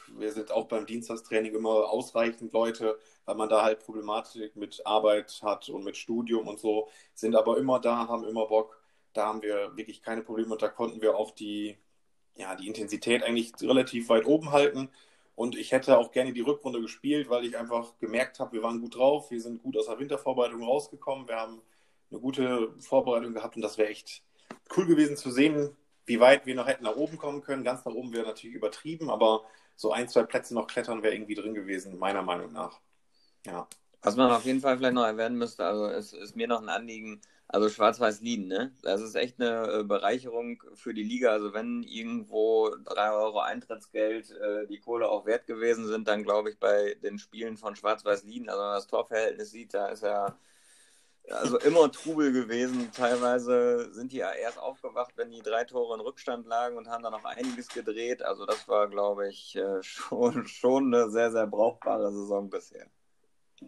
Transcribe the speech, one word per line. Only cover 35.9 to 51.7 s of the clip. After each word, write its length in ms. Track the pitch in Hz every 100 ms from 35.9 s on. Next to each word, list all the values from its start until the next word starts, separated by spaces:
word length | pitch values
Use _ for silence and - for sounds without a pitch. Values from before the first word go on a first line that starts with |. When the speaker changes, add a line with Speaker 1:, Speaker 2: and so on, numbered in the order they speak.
| 101 104
Speaker 2:
ist 240 | - 104 113
mir 120 | 117
noch 140 | 117
ein 60 | 107
Anliegen, 520 | 95 117 110 110 104 _ _ -
also 200 | 101 107
Schwarz-Weiß 520 | 107 107 113 110 107
Lien, 260 | 117 113 92
ne? 260 | 95 131 -
Das 180 | - 98
ist 140 | 110
echt 260 | - 123 -
eine, 400 | 120 113 110 107
äh, 40 |
Bereicherung 800 | 104 101 - 127 127 117 120 120 -
für 200 | - 123
die 80 | 110
Liga. 280 | 107 123 123
Also 220 | 107 104
wenn 280 | 104 117 120
irgendwo 880 | 117 113 113 117 107 110 110 110 110 -
drei 260 | - 95 107
Euro 280 | 107 110 107
Eintrittsgeld, 880 | - 117 - 110 - 113 107 113 110
äh, 340 | 101 104 104 104
die 140 | 104
Kohle 280 | - 117 110
auch 180 | 104 107
wert 200 | 117 -
gewesen 400 | 113 117 113 110
sind, 220 | 110 107
dann 140 | 104
glaub 220 | 101 104 107
ich 120 | -
bei 360 | 104 104 104 -
den 160 | 104 101
Spielen 380 | - 107 113 107
von 180 | 110
Schwarz-Weiß 500 | 104 104 107 104 98
Lien, 240 | 101 120 117
also 120 | 98
wenn 80 | 101
man 80 | 101
das 100 | -
Torverhältnis 640 | 113 - 110 110 - 107
sieht, 240 | 110 113
da 140 | 101 101
ist 140 | 104
ja, 320 | 104 101 98 - _ _ _ _ _ _ _ _ -
also 280 | - 127 120
immer 320 | 139